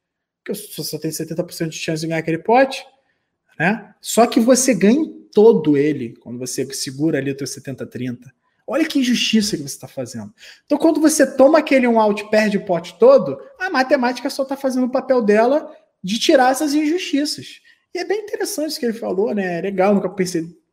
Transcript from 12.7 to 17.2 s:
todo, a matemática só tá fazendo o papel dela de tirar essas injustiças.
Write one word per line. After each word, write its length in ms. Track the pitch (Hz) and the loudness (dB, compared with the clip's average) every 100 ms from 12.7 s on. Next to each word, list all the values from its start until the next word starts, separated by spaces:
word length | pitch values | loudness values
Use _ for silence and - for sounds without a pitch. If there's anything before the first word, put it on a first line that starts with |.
| 170 175 - | -4 -6 4
todo, 360 | 233 269 160 123 - - | 6 6 4 -6 -12 -10
a 100 | 370 | -4
matemática 640 | 285 262 285 247 254 285 | -2 2 2 0 -4 -6
só 140 | - | -6
tá 120 | 269 269 | -6 -6
fazendo 300 | 269 254 247 | -4 -2 -2
o 40 | |
papel 300 | 262 262 254 | -2 0 0
dela 520 | 208 208 240 294 - - _ _ | 2 4 4 0 -4 -14 _ _
de 180 | 185 220 | -8 -2
tirar 320 | - 285 254 | 4 6 4
essas 200 | 269 302 | 2 0
injustiças. 880 | 294 302 359 - 277 | 0 0 -2 -2 -2